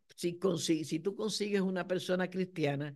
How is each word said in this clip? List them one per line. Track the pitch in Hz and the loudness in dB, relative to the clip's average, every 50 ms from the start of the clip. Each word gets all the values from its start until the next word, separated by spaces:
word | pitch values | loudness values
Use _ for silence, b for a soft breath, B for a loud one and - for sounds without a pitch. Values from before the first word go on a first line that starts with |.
| _ _ - | _ _ -12
si | - - 175 175 175 | -4 -2 -2 -2 0
consi-, | - 196 170 160 - - 165 151 156 | 0 0 2 2 2 2 2 0 0
si | 143 - 165 | -2 -4 -2
tú | 165 202 196 | -2 -2 -2
consigues | - 214 214 190 - 208 208 202 196 | -2 -2 -2 -2 -2 -2 2 2 2
una | 185 190 185 180 175 185 | 2 2 2 0 0 0
persona | 185 180 - - 180 180 180 180 | 0 -2 0 0 0 0 0 0
cristiana | 180 185 185 180 - 165 151 143 143 139 147 147 139 | 0 -2 -2 -2 0 0 2 2 2 0 -2 -6 -8